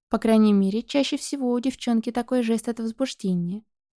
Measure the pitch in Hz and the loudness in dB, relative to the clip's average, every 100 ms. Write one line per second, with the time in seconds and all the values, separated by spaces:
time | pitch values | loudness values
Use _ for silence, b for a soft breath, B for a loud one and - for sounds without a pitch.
0 | - 226 220 220 214 202 190 208 233 285 | -6 -2 4 6 6 6 2 0 -2 -2
1 | 269 285 - 285 247 240 254 - - 226 | 0 -2 -6 -4 -2 -2 -2 -4 -2 -2
2 | 226 233 240 254 226 226 - 233 226 220 | -2 -4 -2 -2 0 -2 -4 -6 -6 -4
3 | 269 - 196 180 175 202 _ _ _ | -6 -4 -2 -2 -2 -8 _ _ _